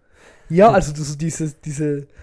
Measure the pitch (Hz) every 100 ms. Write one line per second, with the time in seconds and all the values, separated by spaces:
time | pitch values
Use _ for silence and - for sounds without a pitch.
0 | _ _ - - - 165 220 202 143 147
1 | 147 147 165 - 156 - 156 143 151 143
2 | 143 -